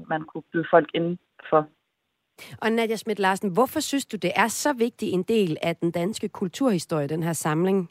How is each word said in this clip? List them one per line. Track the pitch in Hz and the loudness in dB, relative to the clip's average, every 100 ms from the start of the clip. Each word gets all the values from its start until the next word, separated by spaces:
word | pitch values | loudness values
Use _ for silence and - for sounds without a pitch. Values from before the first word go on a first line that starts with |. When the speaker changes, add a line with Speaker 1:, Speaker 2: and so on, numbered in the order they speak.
| 165 | -4
Speaker 1:
man | 160 | -6
kunne | 156 160 - | -6 -12 -6
byde | 170 160 | -4 4
folk | 170 151 | 4 4
ind | 165 170 175 _ _ - | 0 -2 -4 _ _ 2
for. | 156 151 _ _ _ _ _ _ - - - | 2 2 _ _ _ _ _ _ -20 -18 -4
Speaker 2:
Og | 220 | 0
Nadia | 226 226 220 | 0 0 -2
Schmidt | - 202 | -4 0
Larsen, | 190 190 208 | 0 2 0
hvorfor | 175 254 311 | 2 0 0
synes | - 277 - | -2 -4 -4
du, | 185 | -4
det | 254 - | -2 2
er | 220 | 0
så | - 294 | 2 -2
vigtig | 254 233 - 214 | 0 0 -2 -2
en | 180 | -2
del | 185 226 185 156 | 2 2 2 0
af | 170 170 | -2 -2
den | 170 | -2
danske | 175 175 220 208 | 0 -4 -4 -8
kulturhistorie, | - 180 - 269 185 - 156 143 | -4 -6 0 2 2 0 -2 -2
den | 156 | -2
her | 165 | -2
samling, | 160 165 156 185 196 170 | -2 0 2 2 2 -2